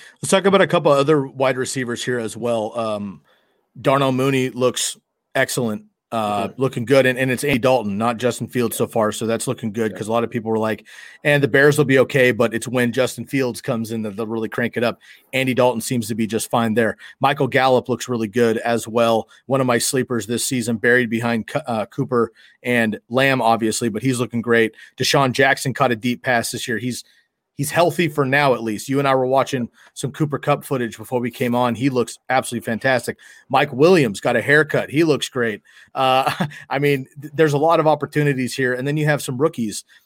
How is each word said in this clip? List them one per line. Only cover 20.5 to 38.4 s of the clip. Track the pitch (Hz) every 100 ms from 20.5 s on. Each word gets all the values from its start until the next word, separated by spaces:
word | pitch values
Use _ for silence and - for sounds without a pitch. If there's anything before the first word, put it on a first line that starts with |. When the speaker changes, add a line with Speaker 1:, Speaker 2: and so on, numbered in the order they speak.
| 131 113 113
Speaker 1:
buried | 120 123 120
behind | 113 117 117 104
Cu-, | 147 -
uh, | 110 98
Cooper | - 123 123 113 _ _ _
and | 123 123 113 101 -
Lamb, | 120 135 131
obviously, | 113 113 110 - 120
but | 104
he's | 131 120
looking | 123 117
great. | 110 117 110 - - -
Deshaun | 123 147 135
Jackson | 117 135 139 139
caught | 113 131
a | 113
deep | 123 120
pass | - 120 107
this | 120 -
year. | 110
He's, | 123 117 - _ _ _ _ -
he's | 143
healthy | 165 175 147 165
for | 147
now, | 135 139 143
at | 113
least. | 113 101 -
You | 135
and | 139
I | 135
were | 127
watching | 135 123 131 117 _ - -
some | 135
Cooper | - 151 139
Kupp | - 143
footage | - 135 117 101
before | 107 127
we | 120
came | - 123 120
on. | 123
He | 107 139
looks | 127 113 - -
absolutely | 127 120 117
fantastic. | 120 110 135 123 - - - - -
Mike | 135 147
Williams | 127 160 185 120 98
got | 131 120
a |
haircut. | 104 151 151 131 92
He | 127
looks | 165 131 -
great. | 131 117 101 _ - - 135
Uh, | 131 131 - - 143 -
<laughs> | -
I | 135
mean, | 143 139 131 147
th-, | 147
there's | 143 160
a | 143
lot | 160 165
of | 156
opportunities | 151 - 151 147 131